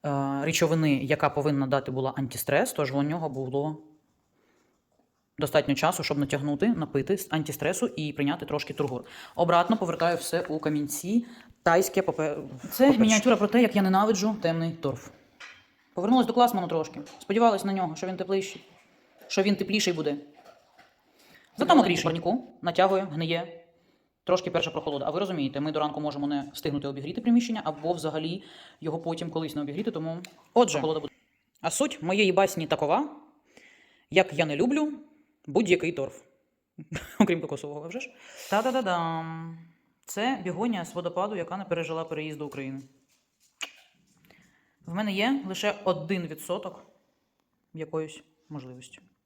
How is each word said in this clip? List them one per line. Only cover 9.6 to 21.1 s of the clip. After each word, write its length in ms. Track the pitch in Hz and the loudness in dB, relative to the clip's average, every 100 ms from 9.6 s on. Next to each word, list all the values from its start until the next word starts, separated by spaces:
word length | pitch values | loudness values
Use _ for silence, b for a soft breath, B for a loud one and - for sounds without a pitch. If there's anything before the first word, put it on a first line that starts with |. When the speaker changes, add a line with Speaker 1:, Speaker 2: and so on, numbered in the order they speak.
| 180 226 | 4 2
Speaker 1:
повертаю 400 | 180 170 170 170 | 0 0 0 0
все 240 | - 165 | -2 -4
у 180 | - 156 | -2 -2
камінці. 680 | 156 151 143 - 175 233 233 B B _ | 0 -2 -2 -6 0 0 0 B B _
Тайське 380 | - 170 190 - | 4 4 4 0
попе-, 360 | 185 160 156 151 147 135 - | 0 -2 -2 -4 -8 -14 -12
це 200 | - 269 | 4 6
Speaker 2:
Попе- 80 | 247 | 8
Speaker 1:
мініатюра 360 | 220 220 247 226 | 6 6 6 4
про 120 | 202 | 6
те, 140 | 233 | 6
як 140 | 233 208 | 6 4
я 60 | |
ненавиджу 540 | 190 190 214 202 208 214 | 4 6 4 4 0 0
темний 300 | 170 165 165 | 0 0 -2
торф. 380 | 165 139 131 - - _ _ - - _ _ _ | -2 -4 -4 -12 -20 _ _ -20 -20 _ _ _
Повернулась 340 | - 196 254 240 | -4 4 4 4
до 60 | |
Класману 340 | 233 240 202 175 | 4 4 4 0
трошки. 340 | 165 156 - - - | -2 -2 -8 -14 -18
Сподівалась 460 | - 202 233 196 196 | -2 4 6 4 0
на 80 | |
нього, 220 | 196 175 156 | -2 -2 -4
що 120 | 185 | -6
він 100 | 180 | -6
тепліший, 460 | 185 196 190 - - _ _ _ _ _ - | -2 -2 -2 -10 -18 _ _ _ _ _ -4
що 160 | - | 0
він 120 | 196 196 | 2 2
тепліший 380 | 196 208 196 | 0 0 2
буде. 240 | 170 151 143 - - - _ _ _ _ _ _ | 0 -2 -2 -8 -20 -20 _ _ _ _ _ _